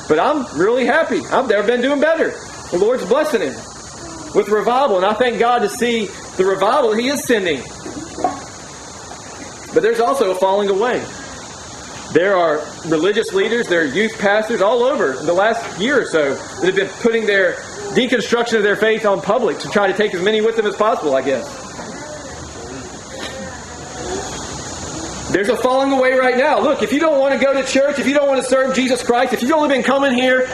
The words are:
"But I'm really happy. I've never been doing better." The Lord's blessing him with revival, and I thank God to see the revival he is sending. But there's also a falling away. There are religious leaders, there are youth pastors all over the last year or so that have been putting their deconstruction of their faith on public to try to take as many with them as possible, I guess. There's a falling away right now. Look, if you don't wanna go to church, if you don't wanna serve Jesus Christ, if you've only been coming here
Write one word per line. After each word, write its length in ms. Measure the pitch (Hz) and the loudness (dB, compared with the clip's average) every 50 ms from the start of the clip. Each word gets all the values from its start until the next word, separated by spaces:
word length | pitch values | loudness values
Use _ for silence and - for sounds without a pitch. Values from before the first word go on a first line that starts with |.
| - - | 0 2
"But 100 | 151 156 | 2 4
I'm 260 | 180 240 302 302 247 - - | 4 4 2 0 -2 -4 -2
really 280 | 143 175 208 240 262 247 | 0 2 2 4 2 2
happy. 380 | 226 262 320 320 - 247 165 117 - 156 | 2 4 2 2 2 0 -2 -2 0 0
I've 160 | 214 269 233 | 0 2 2
never 140 | 202 208 208 | 2 2 2
been 200 | 208 240 247 240 | 2 0 2 2
doing 180 | 269 294 277 | 0 2 2
better." 340 | 294 311 330 320 240 147 - - - - - - - - - | 2 2 2 2 0 -2 -2 -8 -12 -16 -16 -16 -10 -4 0
The 60 | 175 | 2
Lord's 260 | 196 214 254 220 190 | 2 2 2 0 0
blessing 380 | 185 233 294 302 302 - 208 175 | 0 2 2 2 0 0 -2 -2
him 120 | 269 233 - - - - - - - - - - - - - - - - | -2 -6 -8 -12 -16 -16 -18 -18 -16 -16 -16 -14 -14 -14 -12 -10 -4 0
with 140 | 190 208 202 | 0 0 2
revival, 480 | 208 214 196 226 240 262 277 254 202 | 2 0 2 2 2 2 2 2 2
and 100 | 180 185 | 2 2
I 60 | 202 214 | 2 2
thank 260 | 214 254 247 226 190 | 2 0 0 2 2
God 240 | 233 240 247 240 208 | 2 2 2 2 0
to 60 | 196 | -2
see 420 | - - 226 240 240 226 208 175 - - - - - | -2 -2 -2 0 0 0 -2 -4 -8 -12 -16 -12 -2
the 80 | - 185 | 0 0
revival 500 | 196 190 - 190 208 254 302 277 - 214 | 2 2 2 2 2 2 2 2 2 2
he 160 | 220 240 262 | 2 0 0
is 120 | 285 262 - | -2 -2 0
sending. 400 | - 247 214 190 175 147 127 110 - - - - - - - - - - - - - - - - - - - - - - - - - - - - - - - - - - - - - - - - - - | 0 0 2 2 0 -2 -2 -4 -10 -14 -14 -12 -12 -12 -12 -12 -12 -10 -4 -4 -4 -4 -4 -12 -14 -16 -18 -18 -18 -18 -18 -18 -18 -18 -18 -18 -18 -18 -16 -16 -16 -16 -16 -16 -16 -16 -16 -10 0 0
But 120 | - - | 2 2
there's 160 | 220 233 - | 2 2 2
also 320 | 233 247 277 269 233 190 185 | 2 0 2 2 0 0 0
a 20 | |
falling 340 | 185 196 190 196 202 208 196 | 0 2 2 2 2 2 0
away. 320 | 196 190 220 254 226 147 117 - - - - - - - - - - - - - - - - - - - - - - | 0 0 0 0 0 -2 -4 -6 -12 -14 -14 -14 -14 -14 -16 -16 -16 -16 -16 -16 -16 -16 -16 -16 -14 -14 -8 0 2
There 240 | 151 175 202 202 | 2 4 4 4
are 240 | 180 170 160 147 151 - - - - - | 2 2 2 0 -2 -4 -8 -12 -10 -4
religious 460 | 160 160 156 160 196 214 226 208 - 185 | 0 0 2 2 2 2 0 0 0 0
leaders, 340 | 190 196 220 220 240 220 | 0 0 2 0 0 0
there 140 | - 175 170 | 0 2 2
are 40 | 160 | 2
youth 320 | 139 123 180 220 214 - - | 0 0 0 0 0 -2 0
pastors 400 | 196 196 202 214 214 220 240 185 190 | 0 2 2 2 2 0 0 2 2
all 220 | 208 254 240 240 | 2 4 4 2
over 300 | 262 - 233 185 139 131 | 2 2 2 0 0 -2
the 180 | 131 147 156 175 | -2 -2 0 2
last 480 | 180 202 226 220 202 - - - 143 | 4 4 2 2 0 -4 -8 -6 -4
year 220 | 196 262 294 247 - | -2 2 2 2 0
or 20 | |
so 300 | - - 160 147 139 131 | 2 0 0 2 2 0
that 320 | 110 - - - - 151 | -4 -6 -10 -8 -2 0
have 100 | 185 190 | 0 2
been 140 | 196 190 196 - - - | 2 0 -2 -4 -2 0
putting 240 | 233 220 226 220 | 2 2 2 2
their 280 | 202 202 196 190 175 151 - - - - - - - - | 2 2 4 4 2 0 -2 -10 -12 -12 -10 -8 -2 0
deconstruction 640 | 202 254 226 262 226 - - 226 240 233 - 220 220 | 0 2 2 2 0 0 0 0 0 0 2 0 2
of 40 | 196 | 2
their 140 | 208 196 | 2 2
faith 280 | - 214 220 220 214 - | 2 2 2 2 2 2
on 160 | 208 196 175 | 0 0 0
public 380 | - 185 208 262 240 180 147 - | 2 0 0 2 2 0 -2 -2
to 80 | - 143 | -6 -2
try 180 | - 208 202 190 | 0 2 2 2
to 40 | 185 | 2
take 220 | - 214 208 - | 2 0 0 0
as 60 | 175 175 | 0 0
many 180 | 208 220 214 | 2 2 2
with 140 | 214 226 220 | 2 2 2
them 100 | 226 208 | 2 0
as 120 | 208 - | -2 0
possible, 400 | - 208 220 180 - 160 147 131 | 2 2 2 2 0 0 0 0
I 60 | 135 123 | 2 2
guess. 220 | 139 135 117 - - - - - - - - - - - - - - - - - - - - - - - - - 466 - 269 254 - - - - - - - - - - - - - - - - - - - - - - - - 359 370 - - - - - - - - - - - - - - - - - - - - - - - 135 | 0 0 -2 -2 -6 -12 -12 -14 -14 -14 -12 -12 -12 -12 -12 -12 -12 -12 -12 -12 -14 -14 -14 -14 -14 -14 -14 -12 -12 -12 -12 -12 -14 -14 -16 -16 -14 -12 -12 -10 -10 -10 -10 -12 -12 -12 -14 -14 -14 -14 -14 -14 -12 -12 -10 -8 -6 -6 -6 -6 -8 -8 -10 -10 -10 -10 -10 -10 -10 -10 -10 -10 -10 -10 -10 -10 -10 -10 -10 -6 -2 0
There's 160 | 175 208 214 | 0 2 2
a 80 | 233 | 0
falling 340 | - - 254 262 269 269 277 | 2 2 2 2 4 2 2
away 220 | 277 262 254 254 262 | 2 4 4 4 4
right 240 | 254 254 254 247 | 4 4 4 4
now. 240 | 247 269 302 269 220 | 4 4 4 4 2
Look, 220 | 214 294 285 - 214 | 4 2 2 2 0
if 100 | - 254 | 0 0
you 80 | 285 | 2
don't 180 | 330 320 302 269 | 2 4 4 4
wanna 200 | 269 277 269 240 | 4 2 2 2
go 140 | 254 277 269 | 2 2 2
to 120 | 269 262 | 2 0
church, 340 | - - 269 277 285 285 - | 0 2 2 2 2 2 0
if 80 | 202 | 0
you 80 | 247 285 | 2 2
don't 140 | 294 285 277 | 2 4 4
wanna 160 | 269 262 233 | 2 2 2
serve 300 | - 262 262 262 254 - | 2 2 2 2 2 2
Jesus 280 | 233 262 240 262 - - | 0 2 2 0 0 0
Christ, 300 | - 190 240 262 - 220 | 2 2 2 2 2 0
if 100 | 208 233 | 0 2
you've 80 | 254 | 2
only 200 | 320 311 302 294 | 4 4 4 4
been 120 | 277 254 208 | 2 2 2
coming 320 | - 262 277 277 277 247 | 2 2 4 4 2 2
here 320 | 240 262 254 254 254 254 - | 4 4 4 4 4 2 0